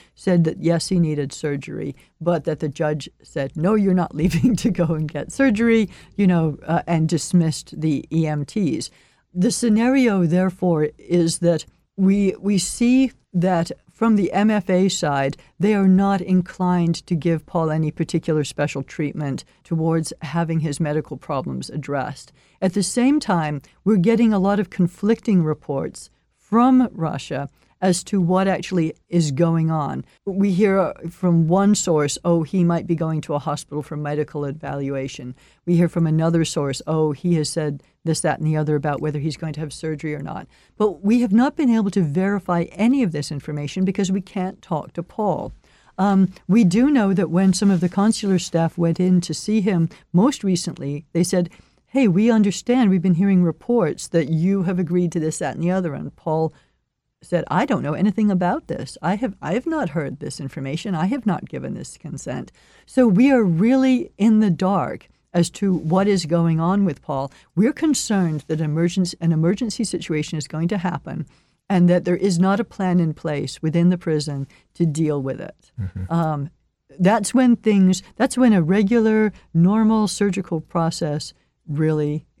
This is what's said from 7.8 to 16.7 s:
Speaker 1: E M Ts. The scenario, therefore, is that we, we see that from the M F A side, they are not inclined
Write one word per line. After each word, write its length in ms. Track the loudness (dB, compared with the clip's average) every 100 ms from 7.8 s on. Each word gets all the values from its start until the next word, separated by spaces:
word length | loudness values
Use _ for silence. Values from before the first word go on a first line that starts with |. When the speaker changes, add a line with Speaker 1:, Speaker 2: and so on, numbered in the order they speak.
| -2 -2 -2
Speaker 1:
E 160 | -2 0
M 160 | -2
Ts. 460 | -4 -4 -2 -4 -8 _ _ _ _
The 180 | -2 0
scenario, 760 | 0 0 2 2 2 2 2 2
therefore, 640 | 2 0 0 0 0 -2 -4
is 420 | -2 0 2 0
that 260 | 0 0 -4 _ _ 0
we, 400 | 2 2 0 -2
we 180 | -2 -2
see 540 | -2 0 2 4 2 -2 _
that 380 | 0 2 0 -2 -8 _
from 220 | -2 2 2
the 140 | 2
M 160 | 2 2
F 180 | 2 2
A 200 | 2 2
side, 480 | 0 -2 0 -2 -4 _ -2
they 140 | 0
are 140 | 4 4
not 320 | 4 4 0
inclined 720 | 0 0 0 -2 0